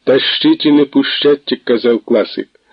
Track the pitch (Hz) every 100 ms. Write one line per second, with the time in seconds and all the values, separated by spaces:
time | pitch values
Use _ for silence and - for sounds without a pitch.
0 | - 131 - - 151 160 156 147 143 139
1 | 135 - 147 143 - 131 - 117 120 113
2 | - 113 92 - - _ _